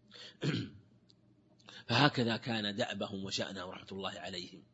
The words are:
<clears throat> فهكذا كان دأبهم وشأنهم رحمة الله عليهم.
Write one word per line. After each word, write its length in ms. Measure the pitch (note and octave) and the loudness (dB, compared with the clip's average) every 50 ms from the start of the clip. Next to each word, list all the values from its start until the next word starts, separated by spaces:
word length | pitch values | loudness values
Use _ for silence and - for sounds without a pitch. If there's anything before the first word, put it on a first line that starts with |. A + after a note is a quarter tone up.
| - - - - - - - - - | -20 -20 -18 -16 -16 -16 -6 -2 0
<clears throat> 280 | D3 C3+ A2+ - - - - - - - - _ - - _ _ - _ _ _ _ - - - - - - - | 0 0 0 -2 -4 -8 -16 -20 -20 -20 -20 _ -20 -20 _ _ -20 _ _ _ _ -20 -20 -20 -18 -18 -8 0
فهكذا 520 | - A#2 B2+ C#3+ D3 - C3+ A#2 A#2 A2+ | 4 6 8 8 8 6 4 4 4 2
كان 380 | G#2+ - B2+ A2+ A2 G#2 G#2 G2 | 0 0 -2 -2 0 0 0 0
دأبهم 500 | G#2 B2 - G#2 G2+ G#2+ G2 G2 F#2+ G2 | 0 -2 0 -2 -2 -4 -4 -2 -4 -4
وشأنهم 440 | F#2+ - - G2+ D2 F#2+ F#2+ F2+ F#2 | -2 -2 -2 -2 -2 -4 -6 -6 -6
رحمة 180 | F2+ - - - | -8 -10 -10 -8
الله 280 | F#2+ F#2+ G2 F#2 F#2 F2 | -6 -4 -4 -4 -4 -6
عليهم. 440 | E2+ F#2 F#2 F2+ F2 F2+ F#2+ E2 - - | -6 -6 -6 -6 -6 -8 -12 -16 -20 -20